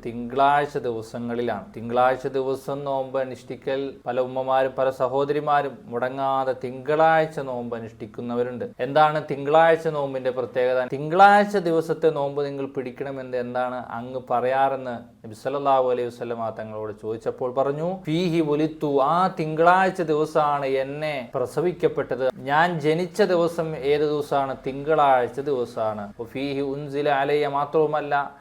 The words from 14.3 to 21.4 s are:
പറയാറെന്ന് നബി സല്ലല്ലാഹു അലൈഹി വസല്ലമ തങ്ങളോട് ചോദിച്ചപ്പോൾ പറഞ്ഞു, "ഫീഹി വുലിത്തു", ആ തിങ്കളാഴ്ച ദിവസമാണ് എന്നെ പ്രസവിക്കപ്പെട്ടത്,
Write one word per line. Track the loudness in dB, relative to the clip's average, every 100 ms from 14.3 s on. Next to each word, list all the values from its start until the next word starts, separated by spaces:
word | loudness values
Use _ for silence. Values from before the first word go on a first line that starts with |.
പറയാറെന്ന് | 0 2 2 2 0 -6 -10 -12 -18 -16
നബി |
സല്ലല്ലാഹു | -8 -4 -2 2 4 4
അലൈഹി | 0 -2
വസല്ലമ | -8 -8 -6 -6
തങ്ങളോട് | -6 -10 -8 -8 -8
ചോദിച്ചപ്പോൾ | -8 -4 -6 -4 -2
പറഞ്ഞു, | 0 0 0 -4 -6
"ഫീഹി | -2 0 2 2
വുലിത്തു", | 2 2 0 0 0 2
ആ | 4 4 2 0
തിങ്കളാഴ്ച | -4 4 6 6 4 0
ദിവസമാണ് | 0 2 2 2 2 2 0
എന്നെ | 0 -2 -4 -4 -6 -6
പ്രസവിക്കപ്പെട്ടത്, | -4